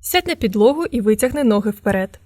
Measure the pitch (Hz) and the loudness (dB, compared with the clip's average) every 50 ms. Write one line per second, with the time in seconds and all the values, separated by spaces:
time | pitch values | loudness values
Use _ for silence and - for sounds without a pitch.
0 | - - - 359 349 349 339 - - 220 185 214 208 233 277 302 339 - - 240 | -10 -2 -2 -2 -2 -2 -6 -2 -2 -2 0 4 4 4 4 2 -4 -4 -4 -2
1 | 208 208 220 214 - 254 247 294 285 240 214 208 208 214 208 - - 208 196 190 | 2 2 2 2 0 -2 -2 0 2 2 2 2 0 -2 -6 -4 -4 -2 -2 -2
2 | 190 190 - - _ | -4 -6 -10 -20 _